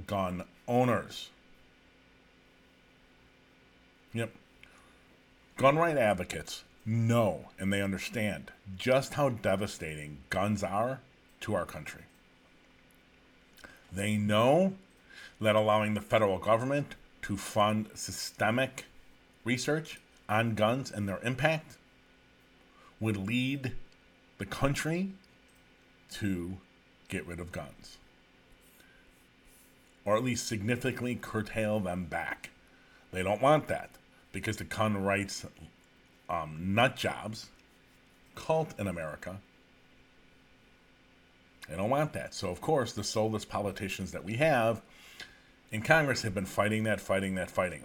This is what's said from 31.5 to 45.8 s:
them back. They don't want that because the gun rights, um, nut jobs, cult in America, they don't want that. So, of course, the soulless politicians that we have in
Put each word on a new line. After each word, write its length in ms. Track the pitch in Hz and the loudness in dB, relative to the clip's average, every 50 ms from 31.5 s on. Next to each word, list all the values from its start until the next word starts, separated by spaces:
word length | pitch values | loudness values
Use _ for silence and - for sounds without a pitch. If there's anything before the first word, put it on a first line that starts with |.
| - 113 110 107 107 107 | -2 -2 0 2 0 0
them 240 | 95 90 87 92 90 | 0 -2 -2 -4 -4
back. 460 | 76 85 85 78 73 - - - - - - - - - - - - - - - - | -4 -6 -6 -4 -6 -8 -10 -12 -18 -18 -20 -20 -20 -20 -20 -20 -20 -20 -20 -18 -10
They 120 | - 92 | -6 -2
don't 180 | 92 95 104 107 | 0 0 2 4
want 280 | 127 139 156 151 - - | 6 6 6 6 4 0
that 200 | - - - - - - - _ - - - - | -4 -4 -4 -10 -16 -20 -20 _ -20 -20 -20 -10
because 260 | - 98 - 113 104 - | -10 -4 -4 -4 -4 -4
the 60 | 90 | -6
gun 380 | - - 104 110 107 104 98 | -8 -2 0 0 2 2 0
rights, 440 | 95 98 98 101 101 98 - - - 78 - - 80 - - - - _ _ - - _ _ _ _ - | 2 2 2 2 0 -4 -6 -10 -12 -14 -16 -18 -20 -20 -20 -20 -20 _ _ -20 -20 _ _ _ _ -4
um, 460 | 87 85 78 78 78 80 87 95 98 | -4 -4 -4 -6 -8 -4 -2 2 4
nut 220 | 113 123 131 - | 4 4 4 2
jobs, 540 | - - 92 69 62 78 107 110 - - - - - - - _ _ _ _ _ - _ _ _ _ - - - | 0 -4 -4 -4 -4 -8 -8 -10 -10 -14 -16 -20 -20 -20 -20 _ _ _ _ _ -20 _ _ _ _ -20 -20 -18
cult 400 | - - - 160 160 156 - - - | -10 -2 0 0 0 0 -2 -4 -4
in 80 | 104 95 | -4 -4
America, 520 | 87 85 80 78 76 - - 90 95 98 - - - - - _ - - - - - - - - _ - - - - - - - - - - - - _ _ _ - _ _ _ _ _ _ _ _ - - - - - - - | -2 -4 -6 -6 -8 -8 -10 -12 -12 -12 -16 -20 -20 -20 -20 _ -20 -20 -20 -20 -20 -20 -20 -20 _ -20 -20 -20 -20 -20 -20 -20 -20 -20 -20 -20 -20 _ _ _ -20 _ _ _ _ _ _ _ _ -20 -20 -20 -20 -20 -16 -10
they 80 | 80 | -6
don't 140 | 87 98 117 | -4 0 0
want 220 | 135 143 156 151 - | 2 0 0 -2 -4
that. 200 | - 64 - - | -8 -10 -8 -10
So, 160 | - 101 90 | -6 -6 -6
of 100 | 90 87 | -6 -4
course, 320 | - 151 160 139 117 107 | -2 0 2 2 0 -2
the 120 | - 104 95 | -4 -6 -6
soulless 420 | - - 110 110 110 110 104 - | -2 0 0 0 2 0 -4 -6
politicians 640 | - - 101 101 98 92 - 101 92 - - 95 87 | -4 -4 -2 -2 -2 -4 -4 -6 -6 -4 -6 -6 -8
that 120 | - 78 67 | -8 -10 -8
we 100 | 92 110 | -6 0
have 480 | 120 156 160 143 120 113 113 110 104 - - - - - - - - - - - - - - - _ _ - | 2 4 4 4 4 4 2 0 -2 -6 -16 -20 -20 -20 -20 -18 -18 -18 -18 -20 -20 -20 -20 -20 _ _ -8
in 100 | - 110 | -8 -6